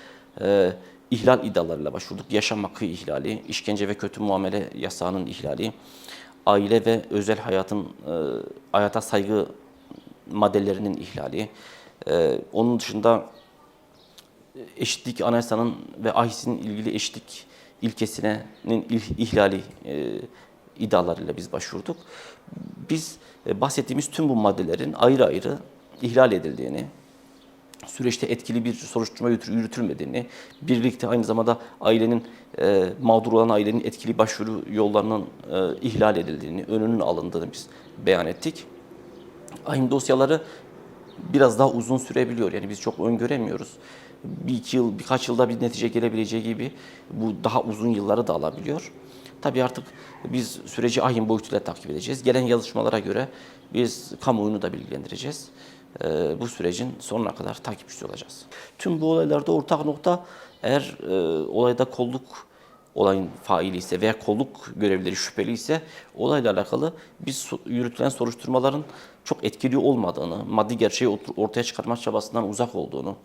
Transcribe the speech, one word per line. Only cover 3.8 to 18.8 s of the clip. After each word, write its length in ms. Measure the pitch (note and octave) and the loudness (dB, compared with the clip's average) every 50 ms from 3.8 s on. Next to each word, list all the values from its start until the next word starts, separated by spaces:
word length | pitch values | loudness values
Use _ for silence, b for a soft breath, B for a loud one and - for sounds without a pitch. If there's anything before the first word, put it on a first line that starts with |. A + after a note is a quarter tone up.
| G2+ G2 | 0 -2
ve 60 | G#2 | -2
kötü 260 | - G#2 G2 - - | -4 -6 -8 -6 -4
muamele 500 | G#2+ G#2 F#2+ F#2+ G2 F#2 F#2+ G#2 - - - | -2 0 0 0 0 0 -2 -4 -4 -6 -6
yasağının 520 | A#1+ C2 - - - F2 F2+ F#2+ F#2+ E2+ | -8 -8 -6 -4 -4 -4 -2 -2 -4 -4
ihlali, 460 | - - - - D2+ C#2 - G2+ A2 - B B B B B B B B B B B B - _ | -6 -8 -8 -6 -6 -4 -4 -4 -6 -6 B B B B B B B B B B B B 0 _
aile 380 | G#2 G#2 G2+ G2+ G2+ A2+ A2 G#2 | 4 4 4 6 4 4 4 6
ve 180 | A2+ A2+ G#2+ - - | 4 2 2 0 -2
özel 280 | - G#2 G2 G#2 G#2+ G#2 | -2 0 0 0 0 0
hayatın, 440 | - - F#2+ F#2+ F#2+ - G#2 G#2 | 0 0 0 0 0 -2 -4 -6
e, 320 | F2 - - - A#1+ D2 E2+ E2 D#2 C#2 A#1+ G#1 - - - - - - | -6 -8 -12 -14 -10 -6 -4 -4 -2 -4 -4 -6 -8 -10 -14 -18 -8 0
hayata 280 | - G2+ G#2 G2+ - A2+ | 2 2 2 2 0 -2
saygı 460 | G#2+ - A2+ G2+ G2 G2+ A2 G#2 - - - - - - - - - - - - - - - - _ - | -2 0 0 0 2 2 2 0 0 -2 -6 -14 -20 -20 -20 -20 -20 -20 -20 -20 -20 -20 -20 -20 _ -6
maddelerinin 680 | - G#2+ G#2 G2+ G2 G#2 G2+ G2+ F#2+ G2 G#2 G2 F2 | 0 2 2 4 4 2 2 2 0 -2 -2 -4 -4
ihlali, 520 | - F2 F#2 - - C#2+ C2 - F#2+ A2 - B B B B B B B B B B - - | -4 -8 -10 -10 -8 -8 -6 -6 -6 -6 -6 B B B B B B B B B B -2 2
e, 300 | D#2+ F2 E2 C#2+ B1+ - - - | 4 4 4 4 2 0 -4 -4
onun 280 | - A2 A#2 A#2+ A#2+ A2+ | 0 2 2 2 2 0
dışında 460 | - - G#2 G#2+ G2+ A#2 A#2 G#2 - - - - - _ _ _ - _ _ _ _ _ _ _ - _ _ - - _ _ _ _ _ - C3 A2+ - - | -2 -4 -4 2 4 4 4 4 2 -6 -14 -20 -20 _ _ _ -20 _ _ _ _ _ _ _ -20 _ _ -20 -20 _ _ _ _ _ -18 -18 -18 -16 -8
eşitlik 440 | - B2+ - - - - B2 A#2 - | -6 -4 -4 -4 -4 -6 -8 -4 0
anayasanın 540 | - A#2+ A#2 A#2 A#2 - A2+ A2 A#2 A#2 - - - - - - | 0 2 2 2 2 0 0 0 0 0 -2 -6 -10 -16 -12 -4
ve 140 | A2 A2+ | -2 2
ahis'in 460 | - - A#2 A#2 A#2 - - A#2+ A2+ - | 2 2 2 2 -2 -4 -4 -4 -4 -4
ilgili 360 | F#2 A2 G#2 G#2+ A2 - - | -4 -6 -6 -4 -4 -4 -4
eşitlik 520 | G#2+ - - - - - - - - - B B B B B B B | -2 -4 -6 -8 -12 -16 -16 -18 -20 -20 B B B B B B B
ilkesinin 560 | - A#2 - - A#2 G#2+ - - G#2 G#2+ G#2+ A2 - - - - - | -4 -4 -2 -2 -4 -4 -2 -2 -2 0 -2 -2 -6 -12 -18 -10 -2
ih-, 540 | - A#2 G#2+ | 0 0 0